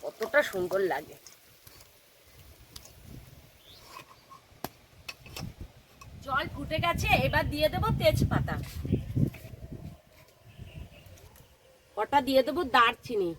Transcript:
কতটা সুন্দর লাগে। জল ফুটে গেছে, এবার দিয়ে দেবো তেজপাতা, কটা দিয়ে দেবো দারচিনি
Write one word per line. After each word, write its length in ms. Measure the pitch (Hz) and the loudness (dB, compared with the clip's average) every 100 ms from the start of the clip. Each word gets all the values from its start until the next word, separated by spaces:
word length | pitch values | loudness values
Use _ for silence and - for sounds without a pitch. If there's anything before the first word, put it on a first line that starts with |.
কতটা 360 | 143 - 220 285 285 | -8 -6 2 2 2
সুন্দর 300 | 196 180 185 190 | 0 0 0 0
লাগে। 240 | 143 156 - - - - - - - - - - - - - - - - - - - - - - - - - - - - - - - - - - - - - - - - - - - - - - - - - - - 277 | -2 -6 -18 -20 -20 -20 -20 -20 -20 -20 -20 -20 -20 -20 -20 -20 -20 -20 -20 -20 -20 -20 -20 -20 -20 -20 -20 -20 -20 -20 -20 -20 -20 -20 -20 -20 -16 -16 -16 -20 -20 -18 -18 -16 -12 -12 -12 -16 -18 -20 -20 -20 -16 -4
জল 200 | 269 320 | -2 -2
ফুটে 240 | - 285 320 339 | -6 -4 0 0
গেছে, 240 | 330 427 349 269 | 0 2 4 4
এবার 180 | 294 320 | 2 0
দিয়ে 140 | 294 302 | 2 2
দেবো 140 | 359 427 - | 2 0 4
তেজপাতা, 560 | 330 302 - - - - - - - - - - - - - - - - - - - - - _ - - - - - - - - - - - - - - _ - | 4 4 2 2 0 -4 -6 -8 -2 -2 0 2 0 0 -16 -14 -14 -14 -14 -18 -20 -20 -20 _ -20 -18 -16 -14 -16 -18 -20 -20 -20 -20 -20 -20 -20 -20 _ -4
কটা 220 | - 294 262 | 2 2 6
দিয়ে 140 | 262 254 | 4 4
দেবো 140 | 294 285 247 | 0 2 6
দারচিনি 560 | 233 233 - 220 175 | 4 2 -4 -2 0